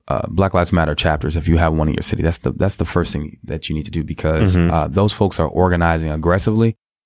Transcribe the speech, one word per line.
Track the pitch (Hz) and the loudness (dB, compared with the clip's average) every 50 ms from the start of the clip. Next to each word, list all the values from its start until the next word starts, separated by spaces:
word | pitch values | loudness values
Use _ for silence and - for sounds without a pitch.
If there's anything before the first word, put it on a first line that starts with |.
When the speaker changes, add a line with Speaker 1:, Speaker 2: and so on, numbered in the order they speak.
| _ - | _ -4
Speaker 1:
uh, | 65 - - - | -4 -4 -4 -4
Black | - 87 98 95 - | 0 0 0 2 2
Lives | 90 87 - 98 | 0 0 2 2
Matter | 85 80 76 76 | 0 0 0 0
chapters | - - 82 78 76 71 73 78 | 0 0 0 0 0 -2 -2 -2
if | 85 80 85 | -2 0 2
you | 82 80 | 2 4
have | 82 80 78 | 4 2 2
one | 78 78 78 | 2 0 0
in | - | 0
your | - - | -2 -2
city. | - - - 80 | -2 -2 0 0
That's | 82 82 - | 0 0 0
the, | - - - | -2 -4 -2
that's | - 92 98 - | 0 -2 -2 0
the | - 90 | -2 -4
first | - - 87 82 - - | -2 0 -2 -2 -2 -4
thing | 76 73 - - - - | -6 -6 -8 -12 -14 -12
that | - - 80 - - | -10 -10 -8 -6 -6
you | 80 | -6
need | 78 73 | -6 -6
to | - | -6
do, | - 85 73 | -6 -6 -6
because, | - - - - 78 80 80 - 95 92 | -6 -6 -4 -2 -2 0 2 2 4 4
Speaker 2:
Mm-hmm. | 90 85 85 80 | 4 4 2 2
Speaker 1:
uh, | 80 76 76 | 0 0 0
those | - 95 101 104 - | 0 2 2 2 2
folks | - 104 95 - - | 0 0 0 0 0
are | 82 - | -2 -2
organizing | - 85 90 92 87 87 85 85 82 82 80 78 | 2 2 2 2 2 2 2 2 0 0 -2 -4
aggressively, | 76 78 78 85 87 98 - 110 107 110 117 113 110 _ _ _ _ _ _ | -4 -2 0 2 2 2 2 0 2 2 2 0 0 _ _ _ _ _ _